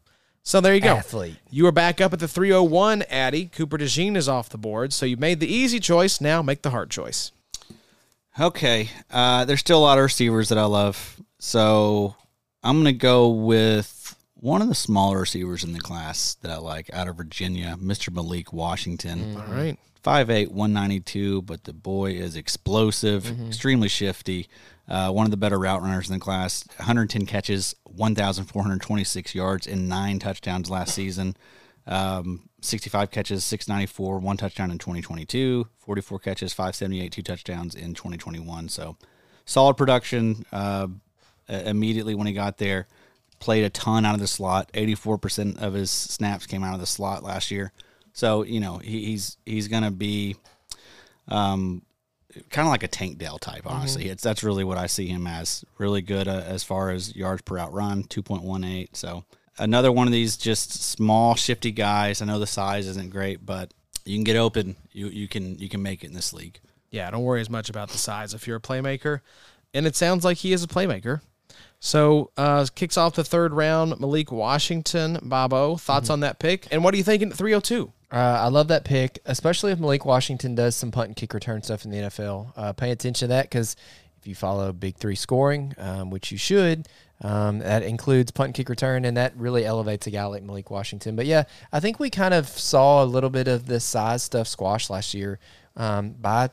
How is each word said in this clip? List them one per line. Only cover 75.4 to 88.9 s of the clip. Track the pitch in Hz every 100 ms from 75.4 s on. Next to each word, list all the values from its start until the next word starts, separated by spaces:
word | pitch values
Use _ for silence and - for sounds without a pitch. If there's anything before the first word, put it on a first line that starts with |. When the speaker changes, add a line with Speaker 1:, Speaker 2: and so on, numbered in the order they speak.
| 131 131 147 165
Speaker 1:
thoughts | - 139 120
Speaker 2:
Mm-hmm. |
Speaker 1:
on | 151
that | 143 143
pick? | 160 190 -
And | 151
what | 175
are | 196
you |
thinking | 185 214 208
at | -
three | 208
oh | 208
two? | - 240 - - _
Speaker 2:
Uh, | 123
I | 123 120 117
love | 143 151
that | 156
pick, | - 135 131 - -
especially | 131 160 185 208
if | 180
Malik | 156 139 143
Washington | 127 - 131 127
does | 120 120
some | 117 120
punt | 113 113
and | 110
kick | 117
return | 107 120 107
stuff | 107 107
in | 107
the | 101
N |
F | 101 -
L. | 104 98 117 -
Uh, | 104
pay | 98 123
attention | 117 123 120 123
to |
that | 127 131
'cause | 123 113 - - - _ _
if | -
you |
follow | 95 95 98 98
Big | 90 95 -
Three | 107
scoring, | 95 - 127 139 147 139 139
um, | 95 95 92
which | 95 -
you | 98
should, | - 196 180 160 156 _ _ -
um, | 104 104 104 104
that | 98 110
includes | 98 113 - 131 123
punt | - 135
and |
kick | 127 127
return, | 120 131